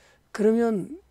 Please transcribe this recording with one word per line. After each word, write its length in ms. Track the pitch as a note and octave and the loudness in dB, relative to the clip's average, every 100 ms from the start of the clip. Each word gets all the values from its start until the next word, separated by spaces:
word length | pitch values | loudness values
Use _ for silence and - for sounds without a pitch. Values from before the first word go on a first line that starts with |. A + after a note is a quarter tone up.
| _ _ _ | _ _ _
그러면 680 | - G#3 A3+ A#3 G#3+ F#3 E4 _ | -2 2 2 2 -2 -6 -12 _